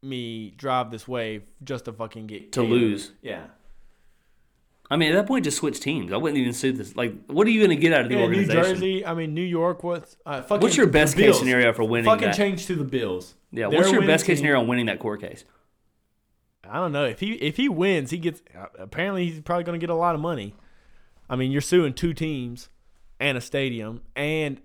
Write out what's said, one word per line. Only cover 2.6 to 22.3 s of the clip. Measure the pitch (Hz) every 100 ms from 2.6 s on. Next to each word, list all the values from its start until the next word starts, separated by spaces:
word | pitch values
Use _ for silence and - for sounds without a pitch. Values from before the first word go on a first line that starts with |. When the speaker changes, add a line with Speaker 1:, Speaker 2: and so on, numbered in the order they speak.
Speaker 1:
K | 117
O'd." |
Speaker 2:
lose. | 120 117 101 - _
Speaker 1:
Yeah. | 127 95 80 _ - - - _ _ _ _ _ _ _ _ _ _
Speaker 2:
I | 143
mean, | 160
at | 170
that | 202
point, | 262
just | 151 -
switch | 151 -
teams. | - 156 87
I | 98
wouldn't | 156 143
even | 123
sue | 117 135
this. | 131 - -
Like, | 120 - -
what | 143 214
are |
you | 226
gonna | 202 156
get | 165
out | 156
of | -
the | 202
Speaker 1:
Yeah, |
Speaker 2:
organization? | 185 185 202 170
Speaker 1:
New | 180
Jersey, | 185 185 190
I | 196
mean, | 165 160
New | 156
York, | 180 170 170 175
what's, | 170 170 - -
uh, | - 139
fucking | 127 -
Speaker 2:
What's | 202 -
your | 196
best | 151 151
Speaker 1:
the | 135
Speaker 2:
case | -
Speaker 1:
Bills. | -
Speaker 2:
scenario | 127 127 120
for | 113
winning | 110 117 117
Speaker 1:
Fucking | 220 220
Speaker 2:
that? | 196
Speaker 1:
change | 202 185 -
to |
the | 175
Bills. | 135 131 110 92 - _ _
Speaker 2:
Yeah, | - 110
Speaker 1:
They're | 151
Speaker 2:
what's | 190
your | 254
Speaker 1:
winning | 196
Speaker 2:
best | 208
case | - 165
Speaker 1:
team. |
Speaker 2:
scenario | 147 139
on | 117
winning | 123 117
that | 92
court | 110 107
case? | 90 - - _ _ _ _ _ _ _ _ _ _ _ 95
Speaker 1:
I | 117
don't | 180
know. | 143
If | 139 113
he, | 196
if | 220 147 156
he | 277
wins, | 170 185 180 131
he | 170
gets, | 165 160 _ -
uh, | 95 -
apparently | 95 - 185 190 175
he's | 160
probably | 151 175
gonna | 170 170
get | 170
a |
lot | 165 175
of | 160
money. | 156 156 101 101 - - _ - - _ -
I | 127
mean, | 131
you're | 139
suing | 139 180 156
two | 127 170
teams | 156 165